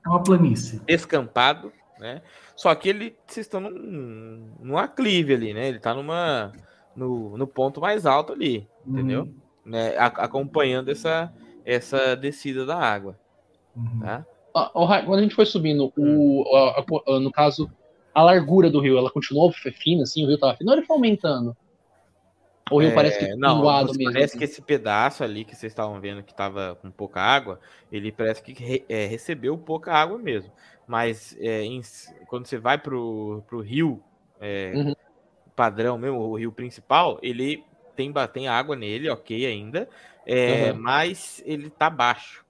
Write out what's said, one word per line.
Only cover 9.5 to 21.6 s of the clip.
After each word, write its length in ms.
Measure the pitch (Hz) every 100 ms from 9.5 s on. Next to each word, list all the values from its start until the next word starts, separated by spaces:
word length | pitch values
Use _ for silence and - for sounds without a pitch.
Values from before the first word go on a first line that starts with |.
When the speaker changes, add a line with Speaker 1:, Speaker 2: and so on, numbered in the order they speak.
| _
Speaker 2:
Né? 320 | 107 113 113 -
A-, 80 | 120
acompanhando 840 | - 117 135 139 156 135 127 131
essa, 420 | 143 160 160 170 - - - -
essa 480 | 123 123 135 131
descida 500 | 127 139 139 147 131
da 140 | 131 170
água, 400 | 127 104 98 92 _ _ _ _ _ 123
Speaker 1:
Uhum. 240 | 117 117
Speaker 2:
tá? 240 | 104 117 160 _ _ 170
Speaker 3:
Ah, 140 | -
ô, 100 | - 170
Ra-, 160 | 196
quando 140 | 165 196
a 20 |
gente 120 | 214 -
foi 80 | 214
subindo, 460 | 190 156 147 135 -
Speaker 2:
Hum. 440 | 147 151 143 139
Speaker 3:
o, 140 | - 135
a, 240 | 131 143
a, 360 | - 156 - 135
a, 40 |
no 100 | 135
caso, 400 | 147 147 143 - - _ _ _
a 80 | 151
largura 480 | 170 185 143 190 165
do 100 | 143
rio, 160 | 139 127
ela 140 | 131
continuou 420 | 147 - 143 190
f-, 180 | - 135
fina, 300 | - 151 170
assim? 200 | 123 160
O 40 | 143
rio 100 | 147
tava 180 | 135 120
fino 140 | 190
ou 60 | 302
ele 100 | 320
foi 100 | 311
aumentando? 580 | 233 202 165 131 120 117